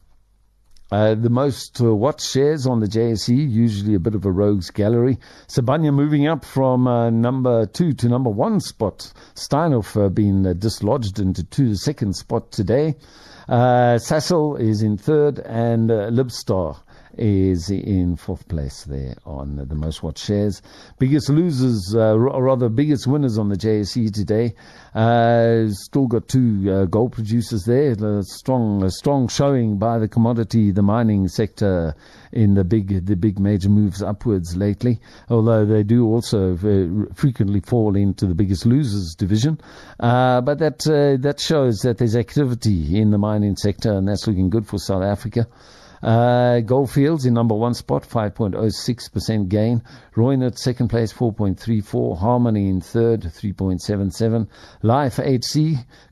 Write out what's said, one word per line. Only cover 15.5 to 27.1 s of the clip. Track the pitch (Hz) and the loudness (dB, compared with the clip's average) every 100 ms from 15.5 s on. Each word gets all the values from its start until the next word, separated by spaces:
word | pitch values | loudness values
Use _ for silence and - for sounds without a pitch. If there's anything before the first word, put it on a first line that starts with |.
| 113 117 117 113 | -2 0 2 2
uh, | 113 104 | 0 0
Libstar | 117 127 - - 95 80 73 - - - - | -2 -2 -6 -4 -2 -2 -8 -18 -20 -18 -4
is | 113 98 95 90 85 | 0 2 2 0 -2
in | 98 - 98 90 85 | -4 -2 0 0 -2
fourth | - 90 - | -6 -10 -8
place | 78 69 - - | -8 -6 -10 -12
there | 67 65 - - | -10 -10 -12 -14
on | 71 71 71 67 | -12 -10 -10 -8
the | 76 | -6
most | 78 80 | -6 -8
watched | 82 - | -10 -8
shares. | - 101 104 92 - - - - | -2 0 0 -4 -14 -20 -16 -2
Biggest | 131 147 131 | 0 2 2
losers, | 151 175 131 131 113 92 | 0 0 0 0 0 -2
uh, | 113 | 2
r-, | 110 110 127 | 2 4 2
or | 131 | 0
rather | 127 131 123 | 0 2 0
biggest | 113 151 139 123 | 0 0 0 0
winners | 147 135 110 | 0 0 0
on | 104 | -2
the | 98 | -2
J | 110 107 | 0 0
S | 98 127 | 0 -2
E | 110 | -2
today. | 104 98 107 117 - - - - 110 | -2 -2 0 -2 -6 -16 -20 -8 0
Uh, | 113 120 117 117 117 113 110 | 2 4 4 4 4 2 0
still | 101 - 143 131 | -4 -4 0 0
got | 113 - | 0 0
two, | 131 123 101 98 | 2 2 2 0
uh, | 95 95 | 2 2
gold | 110 123 | 0 -2